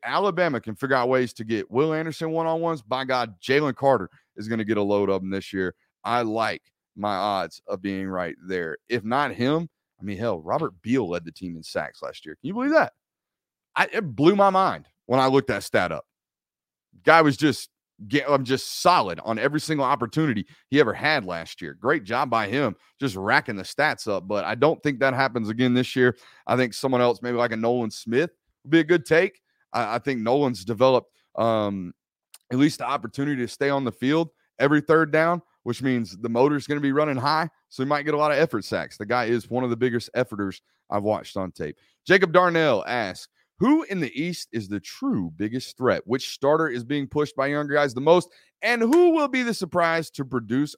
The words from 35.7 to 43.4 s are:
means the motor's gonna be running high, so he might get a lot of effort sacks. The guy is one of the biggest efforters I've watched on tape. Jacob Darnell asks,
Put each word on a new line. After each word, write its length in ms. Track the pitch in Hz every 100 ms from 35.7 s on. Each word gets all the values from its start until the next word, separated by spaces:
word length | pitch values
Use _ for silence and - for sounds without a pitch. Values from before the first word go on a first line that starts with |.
| 117
means 340 | 135 127 110 92
the 120 | 117
motor's 380 | 117 139 147 131
gonna 140 | 147
be 120 | 139
running 240 | 139 151 131
high, 320 | 135 156 165 - _
so 140 | -
he 60 | 131
might 160 | 147
get 100 | 143
a 20 | 147
lot 160 | 151
of 60 | 143
effort 260 | 160 113
sacks. 320 | - 98 73 -
The 80 |
guy 200 | 104 123
is 260 | 113 120 104
one 140 | 120
of 60 | 127
the 60 | 113
biggest 320 | 127 117 -
efforters 480 | - 123 101 98 95 _ _ _
I've 140 | 104
watched 340 | 101 104 - -
on 140 | 92
tape. 260 | - 78 - _ _ -
Jacob 260 | 190 185
Darnell 520 | 170 180 165 156 107 -
asks, 420 | 120 104 90 - _